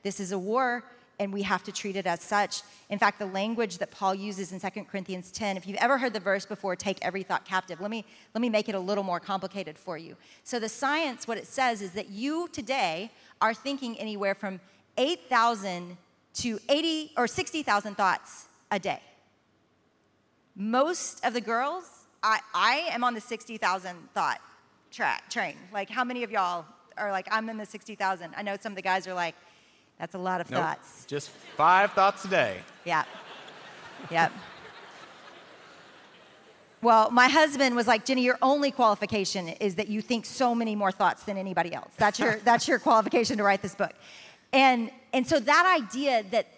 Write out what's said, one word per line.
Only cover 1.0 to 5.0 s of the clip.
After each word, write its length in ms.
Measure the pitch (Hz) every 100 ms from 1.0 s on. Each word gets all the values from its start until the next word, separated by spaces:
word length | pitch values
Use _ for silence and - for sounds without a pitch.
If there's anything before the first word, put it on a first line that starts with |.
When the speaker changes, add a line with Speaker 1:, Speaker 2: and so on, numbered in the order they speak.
| _ -
Speaker 1:
and 140 | 196
we 120 | 202
have 200 | 196 196
to 80 | -
treat 240 | - 208
it 100 | 196
as 140 | 185 170
such. 420 | - 208 196 - - - _
In 100 | 202
fact, 200 | 208 -
the 80 | 202
language 500 | 190 214 233 220 175
that 140 | 202
Paul 220 | - 190
uses 360 | 196 208 190 175
in 80 | 185
Second 300 | 185 214 185
Corinthians 420 | 196